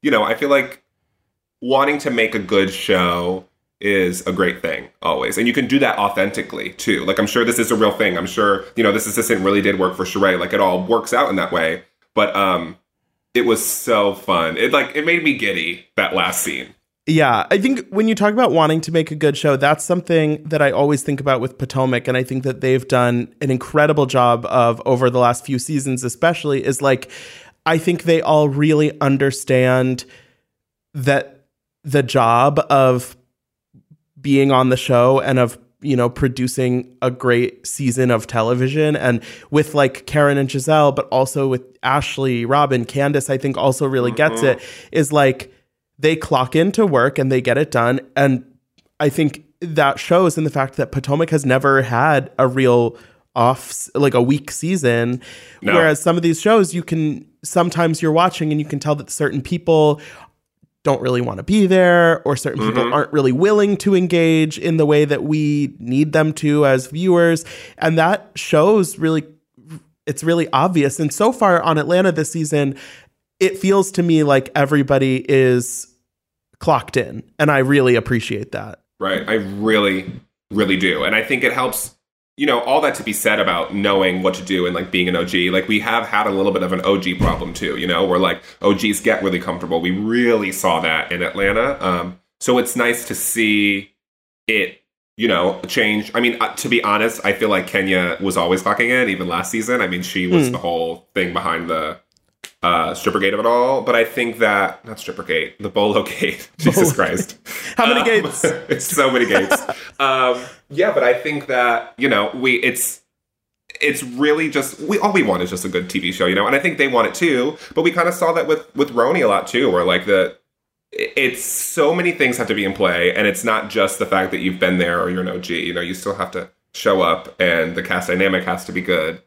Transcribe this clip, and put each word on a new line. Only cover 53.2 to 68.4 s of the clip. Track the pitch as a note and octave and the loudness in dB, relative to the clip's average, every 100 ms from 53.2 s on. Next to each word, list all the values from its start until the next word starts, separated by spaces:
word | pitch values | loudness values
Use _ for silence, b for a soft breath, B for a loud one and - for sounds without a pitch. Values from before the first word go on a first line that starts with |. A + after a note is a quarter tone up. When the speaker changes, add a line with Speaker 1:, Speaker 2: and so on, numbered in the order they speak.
| B - | B 2
Speaker 2:
off, | A#2+ C3 - - - | 2 2 -6 -14 -6
like, | - C#3 | 0 2
a | B2+ | 2
weak | A#2+ C#3+ D3 | 2 0 -2
season. | - D#3+ F#3 C3+ A#2 A#2 B2 B B B B | -8 -4 -2 0 0 0 -4 B B B B
Speaker 1:
No. | - | 0
Speaker 2:
Whereas | C3 D#3+ D3 | 4 4 2
some | - E3+ | 0 0
of | |
these | E3+ D#3+ | 0 0
shows, | G#3 A3 F#3 | 2 4 2
you | E3+ | -2
can, | - D#3+ D#3 C#3+ - _ | -4 -2 -2 -4 -12 _
sometimes | - F#3 F3 D#3+ E3 D#3 | -4 0 0 2 0 2
you're | D#3+ | 2
watching | D#3 F3+ - D#3 | 2 2 0 -2
and | D3+ | -2
you | D3+ | -2
can | D3 | -4
tell | D3 | -2
that | D3 - | -4 -4
certain | - D3 C3+ | -4 -2 -2
people | B2+ F3 F3 D#3+ D3+ D3 B B B _ _ _ _ _ | -4 -6 2 4 4 2 B B B _ _ _ _ _
don't | - C3+ | -2 -2
really | B2+ B2 | 0 -2
wanna | B2 G2 | -2 -6
be | - G#3 G3 | 0 2 4
there, | F#3 F3+ F3 E3+ E3 | 6 6 6 4 4
or | - C#3 | 0 -2
certain | D3 B2 | -2 -2
people | G#2+ A#2+ | -2 0
Speaker 1:
Mm-hmm. | A#2+ | 0
Speaker 2:
aren't | C3+ D3 | 0 0
really | D3 C3+ | 0 2
willing | B2+ G3 G#3+ G#3 G3 | 2 2 4 2 0
to | G3+ | 2
engage | F#3+ F3+ F3 E3 D#3+ D#3 D#3 | 2 2 2 4 2 0 -2
in | E3 D#3+ | -2 0
the | |
way | D3+ D3 D3 | 4 4 4
that | C#3+ | 0
we | D3 D#3 D3+ D3 C#3+ - | 0 0 0 0 -2 -6
need | A#2 C3 D3+ | -4 0 2
them | D#3 D#3 | 2 0
to | D3+ D3+ D3 C#3+ | 0 0 2 4
as | C3 C3 | 2 -2
viewers. | D3+ F#3 F3 E3+ D#3+ - B B B | -4 2 4 4 2 -4 B B B
And | E3 D#3+ | 2 4
that | D#3+ G3+ - | 4 2 -4
shows | - | -14